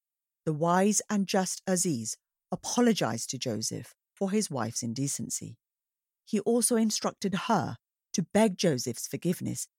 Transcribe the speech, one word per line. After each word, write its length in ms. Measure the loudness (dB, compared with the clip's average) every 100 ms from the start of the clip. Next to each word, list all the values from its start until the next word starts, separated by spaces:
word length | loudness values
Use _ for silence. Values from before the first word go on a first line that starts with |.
| _ _ _ _
The 80 | -4
wise 500 | 0 4 4 4 2 0
and 160 | -2 2
just 360 | 0 0 -4 -2
Aziz 500 | 0 2 -2 -4 -10 _ _ -10
apologized 760 | -8 -2 2 4 4 0 -2 -6
to 80 | -6
Joseph 560 | -4 -2 -4 -6 -12 -18 _
for 160 | -4 0
his 200 | 0 0
wife's 320 | -2 -4 -4
indecency. 760 | -4 -2 -4 -4 -6 -8 -10 -16 _ _ _ _ _ _
He 160 | -4 -2
also 360 | 2 2 4 2
instructed 580 | 2 0 -4 -4 -4 -2 0
her 320 | 0 0 -6 _ _ _
to 100 | -4
beg 340 | 0 4 4 4
Joseph's 500 | 2 2 -2 -6 -6
forgiveness 600 | -4 -2 -2 -4 -6 -10